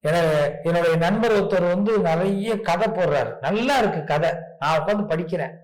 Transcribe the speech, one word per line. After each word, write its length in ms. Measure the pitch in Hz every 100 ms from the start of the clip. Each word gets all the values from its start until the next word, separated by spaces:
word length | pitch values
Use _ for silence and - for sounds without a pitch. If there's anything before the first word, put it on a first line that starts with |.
என-, 480 | 151 170 165 151 143 -
என்னுடைய 320 | 170 170 170 165
நண்பர் 360 | 170 214 233
ஒருத்தர் 360 | 214 185 185 175
வந்து 320 | 180 208 214
நிறைய 600 | 175 165 190 196 214 208
கதை 280 | - 175 220
போடுறாரு. 440 | 202 170 147 120 -
நல்லா 380 | 135 208 254 277
இருக்கு 260 | 214 165
கதை, 280 | 147 151 165 175 - -
நான் 200 | 147 160
உட்கார்ந்து 360 | 160 208 - 208
படிக்கிறேன். 380 | 165 180 135 -